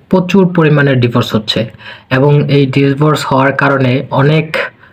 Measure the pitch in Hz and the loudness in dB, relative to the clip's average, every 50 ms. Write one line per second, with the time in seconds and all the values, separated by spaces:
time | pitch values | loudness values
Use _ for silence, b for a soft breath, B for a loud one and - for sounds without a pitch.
0 | _ - - 185 180 180 - 196 185 175 175 170 160 151 147 147 143 139 135 123 | _ -2 -2 -2 0 2 2 2 2 2 2 2 2 2 2 2 2 2 2 2
1 | 123 120 117 127 117 - - 110 107 - - - 107 - - B B B B B | 0 0 0 -2 -2 -2 -4 -6 -4 -4 -4 -4 -6 -6 -10 B B B B B
2 | B B 131 131 135 147 147 147 143 143 143 143 139 131 131 139 139 139 139 139 | B B -2 0 2 2 2 2 2 2 2 0 0 0 0 0 0 0 0 0
3 | 151 156 151 139 - - 139 131 135 139 135 135 139 135 139 131 131 127 123 135 | 0 0 0 0 -2 -2 -2 0 0 0 0 0 0 0 0 0 0 0 0 -2
4 | - - 151 139 139 147 156 160 151 160 - - - - - b b b | -4 -4 -2 0 2 2 2 0 0 -2 -4 -6 -8 -8 -10 b b b